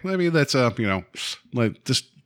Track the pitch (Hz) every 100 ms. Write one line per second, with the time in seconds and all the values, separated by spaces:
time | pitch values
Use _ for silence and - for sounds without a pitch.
0 | 185 190 175 160 139 135 120 110 104 95
1 | 87 - - - _ 127 113 - - 131
2 | - _